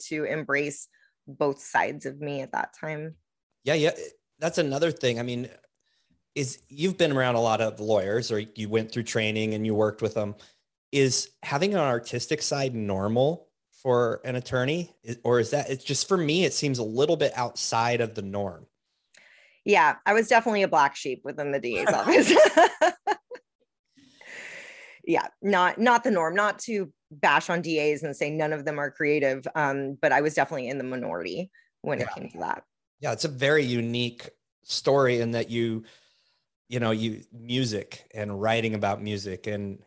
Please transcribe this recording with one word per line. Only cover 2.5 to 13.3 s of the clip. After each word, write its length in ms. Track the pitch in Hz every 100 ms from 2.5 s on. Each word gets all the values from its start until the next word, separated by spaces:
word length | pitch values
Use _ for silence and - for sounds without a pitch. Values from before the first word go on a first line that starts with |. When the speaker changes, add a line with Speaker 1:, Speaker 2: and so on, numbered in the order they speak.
Speaker 1:
that 220 | - - -
time. 360 | 156 151 160 160 _ _ _ _
Speaker 2:
Yeah, 100 | 131
yeah. 180 | 156 156 - - - _ _
That's 180 | 165 175
another 340 | 147 135 170
thing. 280 | - 127 117
I 40 |
mean, 260 | 123 123 127 - _ _ _ _ _ _ _ 147
is 240 | 131 - _
you've 280 | 139 185 185
been 140 | 160
around 240 | 135 127 117
a 60 |
lot 200 | 117 110
of 180 | 110 107
lawyers, 520 | 107 107 95 113 120
or 80 | 107
you 300 | 110 - 107
went 220 | 110 110
through 120 | 123
training 500 | 113 117 107 110 110
and 120 | 107 110
you 100 | 107
worked 260 | 107 107
with 120 | 110
them. 220 | 113 104 104 - _ _ _ _
Is 380 | 143 135 123 - _
having 300 | - 143 196
an 60 | 196
artistic 600 | 143 120 - 123 - 156
side 340 | - 139 135 117
normal 720 | 104 95 104 117 139